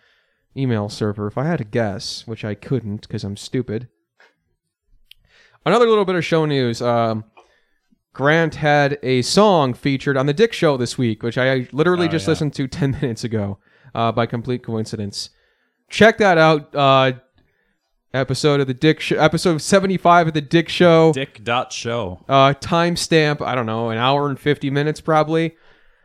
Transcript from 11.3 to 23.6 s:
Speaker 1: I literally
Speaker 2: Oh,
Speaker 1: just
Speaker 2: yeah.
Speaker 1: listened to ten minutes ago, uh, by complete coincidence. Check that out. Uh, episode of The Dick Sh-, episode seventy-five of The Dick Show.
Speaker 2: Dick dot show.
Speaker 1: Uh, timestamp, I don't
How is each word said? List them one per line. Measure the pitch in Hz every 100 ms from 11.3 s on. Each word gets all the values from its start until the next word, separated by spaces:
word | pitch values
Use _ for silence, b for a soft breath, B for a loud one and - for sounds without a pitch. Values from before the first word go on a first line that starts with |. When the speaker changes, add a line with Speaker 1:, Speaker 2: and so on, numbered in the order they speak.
| 127
Speaker 1:
I | 127 135 120
literally | 127 170 175 165
Speaker 2:
Oh, |
Speaker 1:
just | 160 -
Speaker 2:
yeah. |
Speaker 1:
listened | 151 151
to | - 135
ten | - 139 123
minutes | 131 110
ago, | 117 113 98 98 b b b
uh, | 113 113
by | 113 113
complete | 120 120 123
coincidence. | - 113 107 107 101 - - _ _ _ _ _ _
Check | - 214 220
that | 202 165
out. | 160 156 147
Uh, | 143 139 135 131 127 _ _ _ _ _ _ _ _ _
episode | 127 131 131 151 143
of | 131
The |
Dick | 123 156 151
Sh-, | -
episode | 170 151 170 185 156
seventy-five | - 196 196 180 175 175 160
of |
The | 156
Dick | 143 170 165
Show. | - 180 165 160
Speaker 2:
Dick | 135 139 -
dot | 107 123 -
show. | - 117 117 95 90 -
Speaker 1:
Uh, | 135 135
timestamp, | 139 - 170 170 170 - 160 151 147
I | -
don't | 127